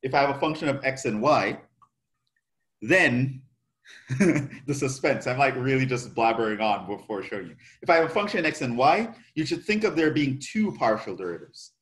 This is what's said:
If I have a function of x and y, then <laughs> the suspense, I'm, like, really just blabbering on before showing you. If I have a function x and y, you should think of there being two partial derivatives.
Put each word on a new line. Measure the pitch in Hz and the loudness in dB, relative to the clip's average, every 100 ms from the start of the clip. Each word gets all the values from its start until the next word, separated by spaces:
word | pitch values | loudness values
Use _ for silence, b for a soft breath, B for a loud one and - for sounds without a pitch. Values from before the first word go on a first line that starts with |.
If | 131 | 0
I | 143 | 2
have | 139 135 | 2 2
a | |
function | 160 151 151 | -2 0 -2
of | 135 135 | -2 -2
x | 131 131 | -2 -4
and | 107 | 0
y, | 131 135 101 - - _ _ _ _ _ _ _ _ _ _ _ | 2 2 2 -4 -14 _ _ _ _ _ _ _ _ _ _ _
then | 110 180 160 123 135 - - _ _ _ B B B | 2 4 4 2 -2 -4 -18 _ _ _ B B B
<laughs> | 131 | 2
the | 185 147 - - - | 4 2 -2 -10 -6
suspense, | 135 139 - 156 117 - | -4 -4 -2 0 0 -2
I'm, | 127 | 2
like, | 139 127 | 2 2
really | 127 135 131 | 0 2 2
just | 123 117 | -2 -4
blabbering | - 113 113 110 107 | 2 2 2 0 0
on | 110 101 92 | 0 0 -4
before | 101 - 104 | -10 -6 -8
showing | 95 104 87 | -6 -10 -10
you. | - b b | -16 b b
If | - | 2
I | 165 | 4
have | 160 | 4
a | |
function | 208 208 196 160 | 0 -2 -2 -2
x | 147 | -2
and | 135 120 | -4 2
y, | 135 185 226 B B - | 4 4 0 B B -6
you | 151 | -4
should | 170 - | -6 -2
think | 214 | 0
of | 214 160 | 0 2
there | 156 | 2
being | 147 143 131 | 2 0 -2
two | - 220 208 | -6 -2 -2
partial | - 123 110 - 95 | 0 0 0 -4 -8
derivatives. | 92 82 - - - _ | -8 -8 -12 -20 -20 _